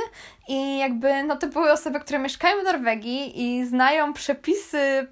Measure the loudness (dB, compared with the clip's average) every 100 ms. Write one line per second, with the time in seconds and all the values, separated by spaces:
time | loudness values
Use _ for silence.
0 | -2 -10 -20 -16 -6 -4 -2 0 -2 0
1 | 2 2 0 -2 -2 2 4 4 2 -6
2 | -4 -2 -2 0 2 2 0 0 0 -2
3 | -4 -6 -6 -4 -2 -2 0 4 4 4
4 | 0 -2 -4 -2 0 -2 0 0 2 0
5 | -2